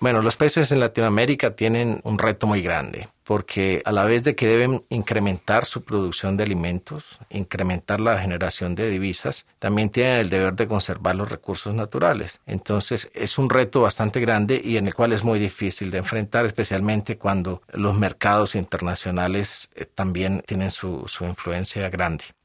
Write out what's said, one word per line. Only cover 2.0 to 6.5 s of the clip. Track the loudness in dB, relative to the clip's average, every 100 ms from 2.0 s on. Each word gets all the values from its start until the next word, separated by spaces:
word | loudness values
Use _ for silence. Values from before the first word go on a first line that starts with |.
un | -2 0
reto | 0 2 2
muy | 2
grande, | 0 -2 -4 -10 -12 _
porque | -2 -2 0 0 0 0
a | 0
la | 2
vez | 4 4
de | 2
que | 2 4
deben | 4 4 0 -2
incrementar | -4 0 0 2 0 0 0 0
su | -4
producción | -2 -2 0 -2 -2 0
de |
alimentos, | 0